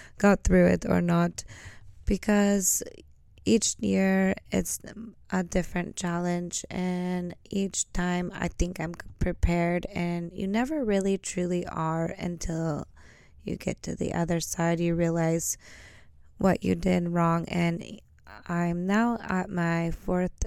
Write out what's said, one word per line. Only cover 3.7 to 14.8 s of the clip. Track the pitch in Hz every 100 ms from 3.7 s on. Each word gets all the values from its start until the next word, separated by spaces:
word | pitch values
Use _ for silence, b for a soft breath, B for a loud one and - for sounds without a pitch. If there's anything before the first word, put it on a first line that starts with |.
| -
year | 208 190 190 190 190 - -
it's | 190 185 - - - 226 - -
a | 185
different | 175 185 170 180 170 -
challenge, | 175 170 175 175 175 - -
and | - 180 180 180 180 175 - -
each | 196 196 - -
time | - 180 180 180
I | - 175
think | - 175 180
I'm | 165 175 - -
prepared, | 180 170 - 170 170 175 -
and | 180 175 170 170
you | 180 190
never | 214 254 311
really | 226 196 190 196
truly | - 180 175 175 180
are | - 160 160 165 -
until | 175 170 - 160 165 147 - - b b b b
you | - -
get | - -
to | -
the | - -
other | 170 170 170
side. | - - 170 170